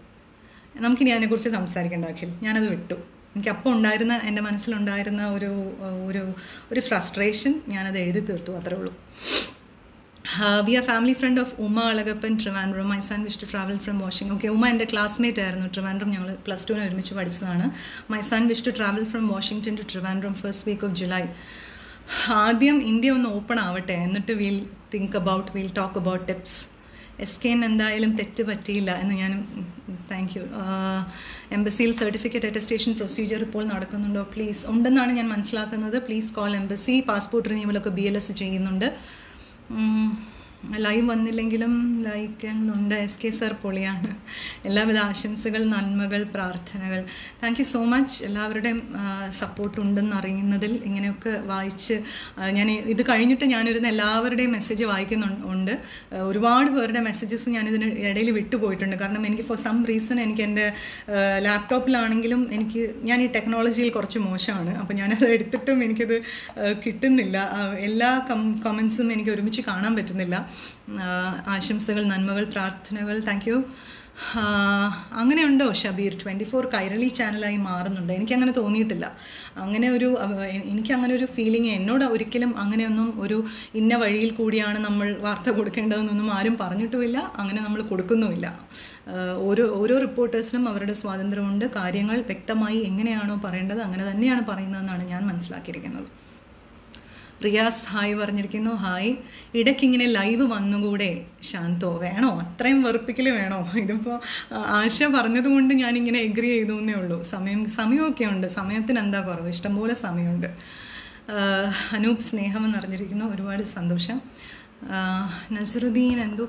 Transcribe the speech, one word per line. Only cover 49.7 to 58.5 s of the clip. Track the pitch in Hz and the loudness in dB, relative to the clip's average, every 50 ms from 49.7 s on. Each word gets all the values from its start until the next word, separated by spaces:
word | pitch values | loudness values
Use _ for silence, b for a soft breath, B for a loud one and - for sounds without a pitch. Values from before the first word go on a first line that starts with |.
| 202 220 | -2 -2
ഉണ്ടെന്ന് | 202 196 202 202 208 214 208 | 0 2 2 2 2 2 0
അറിയുന്നതിൽ, | 196 185 190 190 196 202 202 202 196 208 208 240 233 - | -2 -2 -2 -2 0 2 2 2 2 2 0 -2 -2 -2
ഇങ്ങനെയൊക്കെ | 196 196 196 202 202 202 - - 226 214 202 202 | -2 -2 -2 -2 -2 -2 -2 -4 -4 -4 -2 -4
വായിച്ച്, | 196 190 190 196 190 175 - - - 226 214 214 B B B B B B - | -4 -4 -4 -4 -4 -6 -4 -2 -2 -2 -2 -2 B B B B B B -4
ആ, | 190 190 | -2 0
ഞാൻ | 196 202 208 220 | 2 4 4 2
ഇത് | 214 214 - 220 220 226 | 2 0 0 0 0 2
കഴിഞ്ഞിട്ട് | 247 262 233 220 233 247 269 262 285 | 4 4 4 6 6 6 6 6 4
ഞാനിരുന്ന | 262 247 226 226 233 226 233 240 233 | 4 4 4 2 2 2 2 2 2
എല്ലാവരുടെയും | 214 214 208 214 220 226 233 254 247 226 254 247 | 2 4 4 4 4 4 2 2 2 2 2 2
message | 226 208 - - 220 208 233 | 2 0 0 -2 0 0 0
വായിക്കുന്നുണ്ട്. | 214 196 190 196 196 220 220 208 196 190 202 190 190 185 185 190 190 247 277 B B B B B B 190 | 2 0 0 0 0 0 0 0 0 -2 -4 -4 -4 -2 0 0 0 -2 -4 B B B B B B -6
ആ, | |
ഒരുപാട് | 190 190 190 196 208 226 233 240 254 285 285 | -4 -2 0 2 4 4 6 6 6 6 6
പേരുടെ | 269 277 226 220 220 240 | 4 2 2 2 2 0
messages | 233 220 208 220 233 196 233 226 - 247 | 0 0 -2 -4 -4 -4 -4 -4 -2 -2
ഞാനിതിന് | 233 220 214 214 220 214 214 | -2 0 0 0 0 0 0
ഇടയിൽ | 220 - - 202 202 196 208 220 240 | 0 -2 -2 -2 0 0 2 2 2
വിട്ടുപോയിട്ടുണ്ട്. | 220 208 214 - | 2 2 0 0